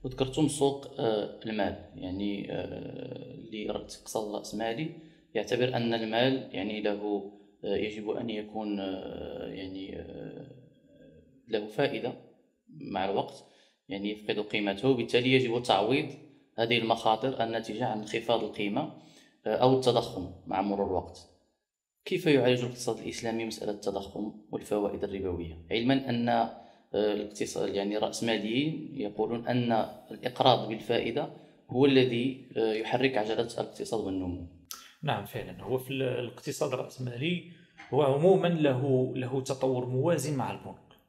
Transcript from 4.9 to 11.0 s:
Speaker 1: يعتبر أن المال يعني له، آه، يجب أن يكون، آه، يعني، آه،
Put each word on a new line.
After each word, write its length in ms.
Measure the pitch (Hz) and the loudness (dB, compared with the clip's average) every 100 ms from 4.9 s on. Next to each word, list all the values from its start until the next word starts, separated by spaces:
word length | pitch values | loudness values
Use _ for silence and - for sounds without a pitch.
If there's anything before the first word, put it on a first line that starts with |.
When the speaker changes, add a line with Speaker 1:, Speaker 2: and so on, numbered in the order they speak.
| - - - _ | -8 -20 -20 _
Speaker 1:
يعتبر 420 | 113 101 120 127 123 | -6 -2 0 0 0
أن 180 | 117 | 0
المال 560 | 113 110 113 131 131 - | 0 0 2 2 2 -4
يعني 300 | - 101 107 | -6 -4 -2
له، 500 | 104 101 104 101 - - - _ | -2 -2 -2 -4 -6 -18 -20 _
آه، 120 | 101 98 | -2 -2
يجب 340 | 107 107 104 | -2 -4 -4
أن 200 | - 117 | -4 -4
يكون، 500 | 107 107 110 104 101 | -6 -6 -6 -4 -4
آه، 680 | 95 95 - - - - - | -4 -6 -8 -10 -10 -8 -8
يعني، 520 | 58 95 95 95 - | -8 -10 -10 -10 -10
آه، 520 | - - - - - - - _ _ - | -12 -12 -12 -14 -16 -18 -20 _ _ -20